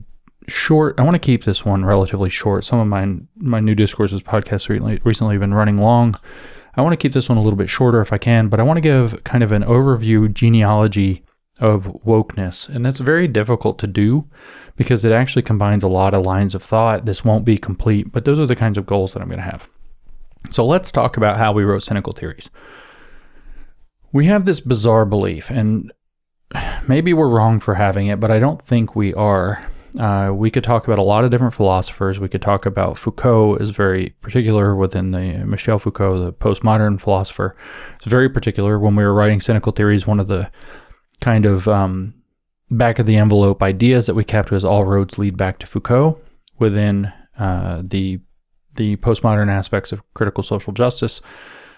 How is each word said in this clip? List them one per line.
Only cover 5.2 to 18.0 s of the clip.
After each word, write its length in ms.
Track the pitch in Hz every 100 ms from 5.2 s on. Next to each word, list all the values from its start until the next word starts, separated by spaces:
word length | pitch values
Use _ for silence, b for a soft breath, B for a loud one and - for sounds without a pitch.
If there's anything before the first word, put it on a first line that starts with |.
| 110 101
have 60 |
been 120 | 98
running 240 | 104 107 101
long. 380 | 107 120 120 101 B B B B B -
I 60 |
wanna 140 | 151 165
keep 160 | 143
this 160 | 123 -
one 100 | 113
a 40 |
little 160 | 107 98
bit 120 | 92
shorter 300 | - 123 117
if 140 | 104
I 40 | 101
can, 300 | 120 117 110
but 140 | 104
I 20 |
wanna 160 | 123 165
give 420 | 156 135 117 - -
kind 180 | 123
of 80 | 110
an 120 | 104
overview 680 | 104 120 139 120 110 110 107
genealogy 920 | 101 117 113 104 107 107 101 98 92 _ _ _ -
of 280 | 113 104 92 - 107
wokeness. 640 | 110 107 - 92 - -
And 160 | 131 127
that's 140 | 135
very 280 | 127 160 175
difficult 500 | 107 107 117 107 -
to 80 | 101
do 380 | 95 107 143 151 B B B B -
because 260 | 131 120
it 80 | 113
actually 300 | 113 131 170
combines 420 | - 107 101 104
a 60 | 95
lot 240 | 92 98
of 120 | 98 92
lines 300 | 95 98 92
of 80 |
thought. 420 | - 110 113 110 113
This 200 | 98 117
won't 180 | 107
be 140 | 110 104
complete, 560 | - 92 113 104